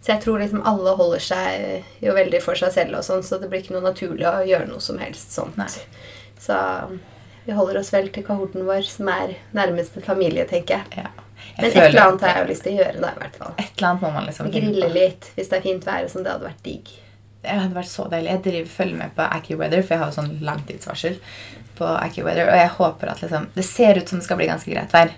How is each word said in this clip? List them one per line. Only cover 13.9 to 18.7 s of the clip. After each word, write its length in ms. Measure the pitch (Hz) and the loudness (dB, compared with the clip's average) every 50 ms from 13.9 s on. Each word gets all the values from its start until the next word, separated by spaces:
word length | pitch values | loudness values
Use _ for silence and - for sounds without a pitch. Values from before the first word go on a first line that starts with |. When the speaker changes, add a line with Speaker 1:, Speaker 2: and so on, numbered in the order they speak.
| 180 185 185 | 2 2 0
Speaker 2:
må 80 | 160 151 | -2 -2
man 140 | 147 - | -2 -4
liksom 200 | - 151 - 156 156 165 | -6 -6 -6 -6 -2 0
finne 80 | 214 208 214 196 | 0 0 2 2
Speaker 1:
Grille 140 | 190 180 170 | 2 2 2
Speaker 2:
på. 60 | 165 | 4
Speaker 1:
litt, 360 | 180 185 185 180 - - - - | 4 4 4 2 0 -18 -14 -8
hvis 120 | - 190 190 | -8 -4 -2
det 80 | - 190 | -2 -2
er 40 | 190 | 0
fint 220 | 196 185 185 175 | -2 -4 -2 -4
vær 200 | 190 190 180 180 | -4 -4 -4 -4
og 60 | 175 | -6
sånn, 120 | - 185 185 | -6 -6 -6
det 80 | 190 185 | -6 -6
hadde 120 | - - - | -6 -8 -10
vært 140 | 156 - - | -14 -12 -12
digg. 280 | - - - - - - - - - - - - - - - - | -12 -12 -12 -14 -20 -20 -20 -20 -20 -20 -20 -20 -20 -20 -14 -8
Speaker 2:
Det 80 | - | -4
hadde 240 | 190 208 190 185 180 | -2 -2 -2 -2 -2
vært 140 | 180 175 180 | -4 -6 -8
så 160 | - - - - | -8 -8 -6 -4
deilig. 200 | 170 165 165 170 | -4 -4 -2 -2
Jeg 120 | 190 185 185 | -2 -2 0
driver, 260 | 190 175 170 165 | -2 -2 -2 -4
følger 280 | 170 | -8